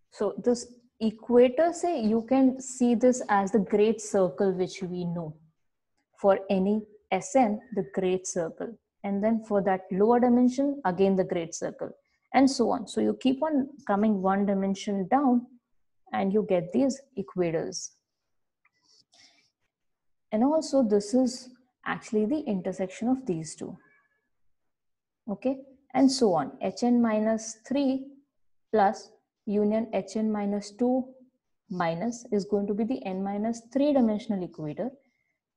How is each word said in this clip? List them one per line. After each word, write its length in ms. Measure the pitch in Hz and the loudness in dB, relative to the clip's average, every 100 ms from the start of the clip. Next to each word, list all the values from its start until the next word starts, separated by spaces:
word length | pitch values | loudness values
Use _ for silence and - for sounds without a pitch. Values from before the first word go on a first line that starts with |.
| _ | _
so 240 | - 208 - | -4 -4 -2
this 340 | 240 240 - - _ - | 0 0 -2 -18 _ -6
equator, 720 | 220 214 - 240 254 254 339 | -4 -4 2 6 6 4 0
say, 260 | 330 349 320 | 0 -2 0
you 280 | 214 226 226 | 0 0 2
can 320 | 262 262 262 | 4 4 2
see 320 | - - 240 | -6 0 2
this 300 | 226 254 247 - | 4 4 2 2
as 240 | 202 190 | 0 2
the 60 | 220 | 0
great 420 | 185 208 214 220 | 2 4 4 2
circle 540 | - 202 180 185 202 | 0 2 2 2 0
which 300 | 180 180 - | 0 -4 -6
we 200 | 180 180 | -8 -6
know. 320 | 175 170 156 - _ _ _ _ _ _ _ _ | -4 -6 -8 -12 _ _ _ _ _ _ _ _
For 160 | 202 196 190 | 2 2 2
any 320 | 190 190 214 214 - - | 0 2 0 -4 -14 -6
S 240 | 190 - 269 | -6 0 2
n, 240 | 226 214 - | 2 0 -6
the 120 | 202 190 - | -8 -6 -2
great 320 | 185 185 185 | -2 -2 -4
circle. 500 | 185 165 - - 220 _ _ | -6 -6 -6 -12 -12 _ _
And 200 | 202 196 | -6 -2
then 200 | 214 226 | 0 0
for 200 | 220 202 | 0 0
that 220 | 196 185 - | 0 -2 -2
lower 280 | 185 214 240 | 2 4 4
dimension, 600 | 247 240 247 247 277 285 190 | 4 4 4 2 -2 -2 -2
again 300 | 175 196 190 | 2 2 2
the 80 | |
great 320 | 185 175 165 - | 0 -2 -6 -8
circle, 340 | - - - - _ _ _ 254 | -10 -8 -12 -14 _ _ _ 4
and 120 | 269 | 4
so 220 | 269 214 | 4 0
on. 180 | 185 196 | 0 -4
So 140 | 220 | -2
you 160 | 214 214 | -2 0
keep 220 | 254 262 | 0 0
on 280 | 311 294 269 - - | 0 -2 -2 -6 -2
coming 340 | 202 220 196 | 0 2 2
one 240 | 190 196 202 | 0 0 0
dimension 600 | 196 190 190 - 196 185 | 0 -2 -4 -4 -4 0
down 400 | 269 269 247 - - _ _ _ _ _ | 2 4 2 0 -14 _ _ _ _ _
and 180 | - 196 | -4 0
you 140 | 214 202 | 0 0
get 240 | 180 165 | -2 0
these 300 | 220 269 - - - | 0 0 -2 -10 -12
equators. 720 | 190 180 175 160 185 185 - _ _ _ _ _ _ _ _ _ _ _ _ _ - _ _ _ _ _ _ _ _ _ - | -8 -4 -2 -2 -4 -8 -14 _ _ _ _ _ _ _ _ _ _ _ _ _ -20 _ _ _ _ _ _ _ _ _ -6
And 120 | 214 | 0
also 400 | 262 320 294 269 | 2 2 2 2
this 320 | 220 208 208 254 | 4 2 2 2
is 340 | 254 - - - _ _ | 0 -2 -14 -20 _ _
actually 440 | - 170 - 214 214 | -8 -8 -4 -2 0
the 140 | 302 | -2
intersection 680 | 302 196 190 185 185 - 226 | -4 -4 -4 -6 -6 -4 -2
of 180 | 262 226 | -2 -2
these 300 | 165 156 - | -6 -6 -12
two. 200 | - 180 _ _ _ _ _ _ _ _ _ _ _ _ _ _ - | -12 -14 _ _ _ _ _ _ _ _ _ _ _ _ _ _ -10
Okay, 300 | 196 254 277 - _ _ - | -6 -4 -6 -10 _ _ 2
and 160 | 269 | 2
so 220 | - 220 | 4 2
on. 180 | 165 135 - | 2 -2 -6
H 220 | 190 - | -6 -2
n 180 | 240 240 | 2 2
minus 560 | 233 214 214 220 - - - | 2 0 0 -2 -6 -14 -6
three 380 | 277 269 269 - - _ _ _ _ _ | -2 0 -2 -6 -20 _ _ _ _ _
plus 380 | 214 202 220 - _ _ _ - | 2 2 0 -10 _ _ _ -4
union 400 | 202 208 220 220 | 0 0 0 -2
H 220 | 196 190 220 | -6 -4 -4
n 160 | 220 | -2
minus 380 | 208 202 202 202 | -2 -2 -4 -6
two 380 | - 247 262 254 - _ _ _ _ - | -2 0 0 -2 -12 _ _ _ _ -10
minus 520 | 180 170 170 226 240 - | -4 -2 -2 -6 -8 -4
is 140 | 208 185 | -4 -2
going 220 | 202 202 | -2 -2
to 80 | 208 | -2
be 80 | |
the 200 | 226 262 | -2 -4
n 200 | 190 185 | -6 -6
minus 400 | 196 202 220 233 - | -6 -4 -4 -6 -4
three 200 | 262 294 | 0 2
dimensional 500 | 277 123 214 - 196 | 2 2 0 -4 -4
equator, 480 | 175 - 151 147 233 - _ _ _ _ _ | -6 -8 -8 -6 -8 -10 _ _ _ _ _